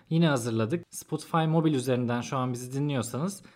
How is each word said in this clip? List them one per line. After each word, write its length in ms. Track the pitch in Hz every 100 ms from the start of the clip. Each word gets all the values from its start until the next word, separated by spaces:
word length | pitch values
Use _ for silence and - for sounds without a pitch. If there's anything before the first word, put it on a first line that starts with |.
| -
Yine 180 | 160 165
hazırladık. 580 | 135 117 113 110 170 -
Spotify 560 | - - 151 - 165 160
mobil 280 | 160 160
üzerinden 480 | 135 123 123 120 120
şu 160 | 117 135
an 160 | 127
bizi 200 | 120 127
dinliyorsanız 680 | 135 147 135 110 123 185 196 -